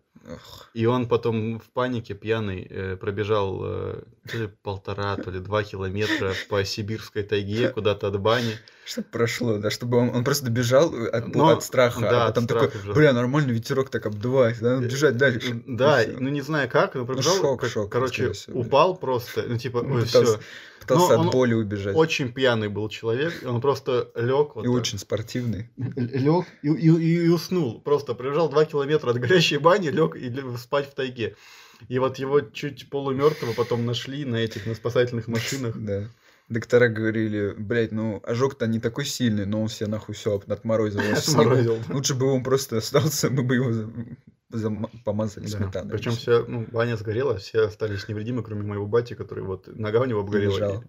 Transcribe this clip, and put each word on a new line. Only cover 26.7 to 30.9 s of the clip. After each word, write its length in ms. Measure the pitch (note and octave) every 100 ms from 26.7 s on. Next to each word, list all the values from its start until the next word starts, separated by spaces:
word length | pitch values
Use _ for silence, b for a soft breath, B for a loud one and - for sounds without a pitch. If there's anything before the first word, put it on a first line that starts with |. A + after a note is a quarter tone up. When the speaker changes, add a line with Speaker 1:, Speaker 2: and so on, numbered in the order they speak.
| D3+ D#3+
Speaker 2:
и, 340 | E3 E3 E3+ E3
и 20 |
уснул. 520 | E3+ - F#3 C3+ -
Просто 320 | - C#3+ -
пробежал 340 | A#2+ B2+ D3 D#3+
два 140 | C#3
километра 460 | D#3 D3 C#3 D#3 B2
от 80 | A#2+
горящей 400 | B2 F#3 D#3 C#3+
бани, 300 | D#3+ G3+ E3
лёг 260 | C3 E3 -
и 120 | B2+
лё-, 280 | B2 C3 A#2+
спать 320 | - C#3+ C#3+